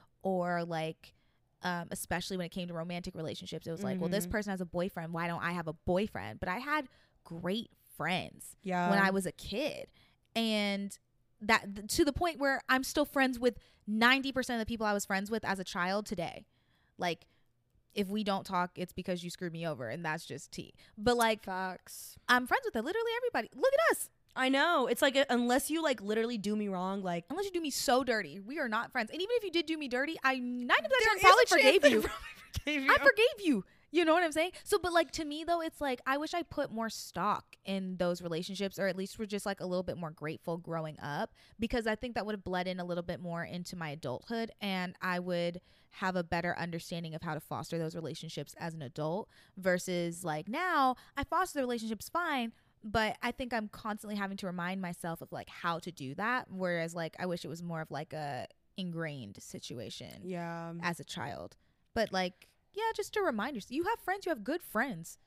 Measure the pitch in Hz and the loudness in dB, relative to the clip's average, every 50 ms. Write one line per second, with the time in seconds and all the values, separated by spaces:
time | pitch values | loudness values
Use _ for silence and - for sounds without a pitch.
0 | _ _ _ _ - 190 190 180 175 175 175 175 170 170 165 160 160 160 170 - | _ _ _ _ -2 0 0 2 2 2 0 0 0 -2 -2 -2 -2 -4 -6 -8
1 | - - - _ _ _ _ _ _ _ _ _ - 180 175 175 170 - 175 - | -14 -20 -20 _ _ _ _ _ _ _ _ _ -4 -4 -2 -4 -4 -6 -8 -8
2 | - - 175 175 180 - 196 185 175 165 - 190 175 175 170 160 165 180 175 175 | -6 -4 -4 -4 -4 -4 -4 -4 -4 -4 -6 -6 -6 -6 -6 -6 -6 -4 -6 -6
3 | 175 185 - - 160 143 - - 185 - - 160 - - 165 165 202 190 190 185 | -6 -8 -8 -6 -6 -6 -6 -8 -8 -10 -10 -8 -6 -6 -6 -4 -4 -2 -2 0
4 | 175 175 185 208 175 180 180 214 208 208 190 180 185 170 - 175 175 196 - 175 | 0 0 0 0 0 0 -2 -2 -2 -2 -2 -4 -4 -4 -2 -2 -2 -2 -4 -6
5 | 165 165 175 165 170 170 170 - - 170 175 180 165 165 156 - _ 180 175 185 | -8 -6 -4 -4 -2 -2 -2 -2 -2 -2 -2 -4 -4 -6 -8 -4 _ 2 2 2
6 | 214 208 - 92 95 107 110 - - 180 185 240 254 294 302 311 269 - _ _ | 2 0 -2 -6 -8 -8 -8 -8 -6 -6 -4 -4 -4 -2 -2 -2 -2 -4 _ _
7 | _ _ _ _ _ - 170 170 180 180 196 233 - - _ _ _ _ - - | _ _ _ _ _ -14 -10 -6 -4 -2 -2 -2 -4 -8 _ _ _ _ -8 -4
8 | 147 160 185 160 90 - - - - - - _ - 190 180 180 175 175 196 196 | -2 -2 0 -2 -2 -4 -10 -14 -18 -18 -18 _ -6 -2 0 2 4 4 6 6
9 | 196 190 185 196 185 170 - - - - 196 220 311 277 - - - - _ _ | 6 6 4 2 0 -2 -4 -8 -8 -6 -4 -2 -2 -2 -4 -6 -12 -16 _ _
10 | _ _ _ _ _ _ - 226 226 220 220 208 208 202 202 196 202 202 - - | _ _ _ _ _ _ -2 0 0 2 2 2 2 0 0 -2 -4 -6 -8 -12
11 | _ _ _ _ _ _ _ - 214 208 226 - - 202 196 208 196 214 - - | _ _ _ _ _ _ _ -4 2 4 4 4 4 0 -10 -8 -6 0 2 4
12 | 339 285 254 - 349 339 311 226 277 277 269 247 - - 262 262 262 - - 302 | 4 4 4 2 0 0 0 2 2 2 2 2 2 2 2 2 2 2 2 2
13 | 294 - - 277 269 262 254 233 247 247 220 - - - _ _ _ - 214 220 | 2 2 4 2 2 2 2 2 2 2 2 0 -4 -20 _ _ _ -2 2 6
14 | 233 240 262 269 262 269 262 262 247 - 247 226 220 220 233 214 226 208 208 202 | 6 8 6 6 4 0 -2 -2 0 0 0 -2 -2 -2 -2 0 2 2 2 2
15 | - - 202 190 202 202 226 220 - - 196 190 180 - - 190 175 180 196 208 | 0 0 -2 -2 0 -2 -2 -2 0 0 -2 -2 -4 -4 -2 -2 0 0 0 0
16 | 208 - 214 175 165 147 - - - _ _ _ _ _ _ _ _ _ _ - | -2 -2 -4 -4 -4 -4 -6 -10 -16 _ _ _ _ _ _ _ _ _ _ -2
17 | 185 175 165 - - _ _ _ _ _ _ _ _ _ _ _ _ _ - 202 | -2 -2 -2 -2 -6 _ _ _ _ _ _ _ _ _ _ _ _ _ -4 -2
18 | 202 185 202 220 214 202 196 190 - - 190 180 180 180 - - 180 - - - | -2 0 -2 -2 0 0 0 -2 -2 -2 0 0 0 0 -2 -6 -8 -6 -6 -6
19 | 180 - 180 175 170 175 - - 180 170 165 165 165 165 151 113 127 107 123 175 | -4 -4 -4 -4 -4 -8 -8 -6 -6 -6 -6 -4 -4 -4 -4 -4 -6 -6 -6 -4
20 | 170 156 156 170 - - 127 139 - - - - - - - - - - _ 220 | -4 -4 -4 -4 -6 -8 -12 -12 -12 -12 -12 -14 -14 -14 -16 -20 -20 -20 _ 0
21 | 208 240 240 240 226 226 220 208 - 196 185 185 185 185 180 - - - - - | 4 4 6 6 6 4 4 2 -2 -6 -4 -4 -4 -4 -6 -8 -12 -16 -16 -14
22 | - - - - - - 247 247 247 - 359 508 554 427 - 233 202 - 392 453 | -16 -16 -18 -2 4 6 6 6 6 4 2 2 2 0 0 0 0 0 0 0
23 | 466 466 453 480 508 480 - 262 220 - - 254 494 539 554 587 659 605 - - | 0 0 0 0 -2 0 0 -2 -2 -4 0 2 4 6 6 6 6 6 4 2
24 | - - _ _ _ _ - - 262 262 269 269 294 339 349 294 247 202 233 - | 0 -8 _ _ _ _ -4 0 2 4 4 6 6 6 6 4 4 4 4 4
25 | 302 269 233 269 254 - 247 240 240 240 247 277 - - 302 330 320 302 254 208 | 4 4 6 6 4 4 4 4 4 4 4 4 2 2 0 0 2 2 0 0
26 | 196 202 220 226 226 240 247 214 185 208 214 214 208 202 190 180 185 190 196 202 | -2 0 0 0 0 0 -2 -2 -2 -2 0 0 0 -2 -2 -2 -2 -2 -2 -2
27 | 185 180 170 170 - - 277 359 403 403 370 349 330 285 - - - 285 247 254 | -2 -2 -2 -4 -4 -4 -4 -4 -4 -2 -2 -2 -2 -2 -2 0 2 4 4 4
28 | 269 247 233 214 190 143 147 196 196 208 285 330 277 233 214 226 233 233 - 254 | 4 4 2 0 -2 -4 -8 -12 -10 -8 -4 -4 -2 0 0 -2 -2 -2 -2 -2
29 | 220 220 - 311 370 440 480 480 427 370 302 339 330 302 320 311 294 254 240 247 | -2 -2 -4 -4 -2 0 0 0 0 0 0 0 0 0 -2 -4 -4 -2 -2 0
30 | 277 320 320 - - 262 262 262 247 247 247 247 247 254 359 554 640 - 523 508 | 0 -2 -2 0 2 2 2 2 -2 -4 -4 -4 2 4 4 4 4 4 4 6
31 | 440 440 415 381 403 359 381 466 494 - 370 320 269 262 330 392 294 285 240 214 | 6 6 6 8 10 10 12 10 10 8 8 8 8 8 8 10 10 8 8 6
32 | - - - - - - - - - - - - - 285 302 285 269 - 480 571 | 4 0 -4 -8 -12 -14 -16 -18 -18 -12 -10 -6 -2 -2 0 2 4 6 6 8
33 | 571 554 427 415 440 571 605 427 403 320 262 196 - - _ _ _ _ - 330 | 8 8 8 8 6 4 4 2 2 2 2 2 0 -4 _ _ _ _ 2 4
34 | 339 320 311 349 359 320 285 311 330 370 - - - - 415 403 - 359 339 339 | 6 6 6 6 4 2 2 0 0 0 -2 -8 -2 0 0 2 2 4 4 4
35 | 330 262 - - 330 294 294 311 330 320 339 339 320 320 - - 294 277 254 - | 4 2 0 -6 -6 -6 -6 -4 -2 0 0 0 0 -2 -4 -4 -2 -2 -2 -2
36 | - 262 269 285 302 311 - 349 330 - - 294 277 - 190 220 226 220 - - | -2 -2 -2 0 -2 -2 -2 -4 -4 -4 -4 -4 -4 -4 -4 -4 -4 -4 -6 -8
37 | - - - 175 180 208 202 - - _ - - - - 196 190 190 185 185 175 | -10 -8 -6 -2 0 0 0 -2 -4 _ -18 -14 -8 -4 -4 -4 -4 -4 -2 0
38 | 180 175 175 175 180 170 165 160 180 202 190 180 202 196 - - 196 190 175 190 | 0 0 0 -2 -4 -4 -4 -4 -4 -6 -4 -4 -4 -4 -2 -2 -2 -2 -2 -2
39 | 190 202 - - 226 196 208 202 - 202 196 - - 185 180 180 180 180 135 165 | -6 -8 -8 -8 -8 -6 -6 -4 -4 -4 -6 -4 -4 -2 -2 -2 -2 -4 -6 -6
40 | 175 156 160 - 147 156 160 - - 175 165 170 170 - 165 165 156 156 151 - | -8 -8 -8 -8 -8 -8 -8 -6 -6 -6 -6 -6 -6 -6 -6 -4 -4 -6 -8 -8
41 | - 143 143 160 226 - _ - - - - - 226 226 - 240 220 226 214 - | -8 -6 -4 -4 -4 -6 _ -14 -20 -20 -8 -4 -4 -2 0 0 0 0 0 -2
42 | - 247 226 233 196 214 214 202 - 180 185 180 180 185 185 185 175 175 175 175 | -4 -4 -4 -4 -2 -2 -4 -4 -4 -2 -2 -2 0 -2 -2 -4 -4 -4 -2 -4
43 | 170 175 175 - 180 175 170 170 165 - - 175 175 - - 175 165 151 143 160 | -4 -4 -6 -6 -6 -6 -6 -6 -6 -6 -6 -8 -8 -8 -8 -8 -8 -8 -8 -6
44 | - 131 123 - - - 233 233 226 226 - - 202 202 190 185 180 180 - - | -6 -6 -6 -6 -6 -6 -4 -4 -4 -6 -6 -6 -4 -4 -2 -2 -2 -4 -6 -6
45 | - 185 180 180 180 180 180 175 170 175 175 175 - _ _ _ _ _ - - | -4 -2 -2 -2 -2 0 0 0 0 -2 -2 -6 -10 _ _ _ _ _ -8 -4
46 | 202 185 180 185 170 165 180 170 170 175 - - 170 175 165 165 - - 175 170 | -2 0 0 0 0 0 -2 -2 0 -2 -2 -2 -4 -6 -6 -6 -8 -6 -6 -6
47 | 170 160 156 160 - 175 156 151 - - 151 110 143 - 175 165 165 160 170 175 | -6 -6 -8 -8 -6 -6 -6 -6 -6 -6 -6 -8 -6 -4 -4 -2 -2 -4 -4 -6
48 | 160 131 156 - - 160 - 160 143 - - - 170 170 160 160 147 127 - 156 | -6 -6 -8 -8 -10 -10 -8 -8 -10 -10 -10 -10 -8 -8 -8 -8 -10 -8 -6 -4
49 | 151 156 170 208 233 - _ - - _ _ 190 185 190 180 180 - 185 180 175 | -2 -2 -2 -4 -6 -8 _ -20 -20 _ _ -2 2 2 2 2 2 0 0 0
50 | 170 170 170 170 185 165 151 156 170 196 233 311 370 370 339 294 269 262 247 - | 0 -2 -4 -4 -4 -4 -4 -4 -4 -4 -2 -2 0 2 4 4 4 4 4 0
51 | - - _ 277 277 - 320 339 370 359 - 294 262 247 240 240 220 220 226 202 | -6 -10 _ -6 -4 0 0 0 0 0 0 -2 0 0 -2 -2 -4 -4 -6 -6
52 | - - - 330 349 330 294 254 233 233 - _ _ _ _ _ - 214 202 226 | -6 -4 -4 -2 0 0 0 0 -2 -2 -6 _ _ _ _ _ -6 -2 2 2
53 | 220 214 202 - - 240 240 - 262 240 247 226 214 208 - - - 220 208 214 | 2 2 0 -2 -2 -4 -4 -4 -4 -4 -2 -2 -4 -4 -8 -8 -6 -6 -6 -6
54 | - 208 208 202 196 196 196 196 - 185 180 180 170 180 190 190 185 175 175 - | -6 -6 -4 -4 -4 -4 -4 -6 -6 -6 -4 -4 -4 -4 -4 -4 -4 -6 -6 -6
55 | - 170 165 - - - - 131 - - - - - 175 170 160 - 185 - - | -6 -6 -6 -6 -8 -8 -10 -10 -10 -10 -10 -6 -2 -2 -2 -2 -4 -8 -10 -8
56 | 147 131 143 185 202 226 247 254 - - 185 185 185 180 175 170 165 170 170 175 | -8 -8 -6 -4 -2 -2 -2 -2 -4 -6 -6 -4 -2 0 0 0 -2 -2 -4 -4
57 | 165 160 - - 175 185 170 175 - - 170 170 170 170 165 160 160 - 160 139 | -6 -6 -6 -6 -4 -4 -4 -4 -6 -8 -8 -8 -6 -6 -6 -6 -6 -6 -6 -8
58 | 156 - - 156 151 143 135 127 101 - - _ _ _ _ - 185 175 165 165 | -6 -6 -6 -6 -6 -6 -6 -6 -8 -10 -12 _ _ _ _ -8 -6 -4 -4 -4
59 | 165 151 147 139 117 101 98 - - - - - - - - 123 107 - - - | -4 -4 -6 -8 -10 -12 -14 -14 -14 -14 -14 -12 -12 -10 -10 -10 -10 -10 -10 -12
60 | - - - - - 185 180 170 170 170 170 170 165 170 170 170 175 175 170 - | -12 -14 -14 -12 -8 -8 -6 -6 -6 -6 -6 -8 -8 -8 -8 -4 -4 -4 -4 -4
61 | - - - - - - 82 69 85 - - _ _ _ _ _ _ _ - - | -8 -10 -8 -8 -6 -6 -6 -8 -10 -12 -16 _ _ _ _ _ _ _ -2 0
62 | - - - 185 185 180 - _ - - _ _ _ _ - 392 453 453 440 - | 0 0 0 0 -2 -2 -4 _ -20 -20 _ _ _ _ -6 -2 -2 -2 -2 -2
63 | 392 - - 440 392 330 247 208 208 277 294 208 - - 240 294 349 392 466 - | -4 -4 -2 0 0 0 0 0 -2 -4 -6 -8 -8 -6 -4 -2 -2 -2 -2 -2
64 | - 359 381 403 - 359 320 226 196 240 311 349 - - - 214 254 285 196 165 | -2 -2 -4 -2 -2 -2 -2 -2 -2 -2 -4 -4 -4 -4 -2 -2 -2 -2 -4 -8
65 | 165 - - - _ | -10 -12 -16 -18 _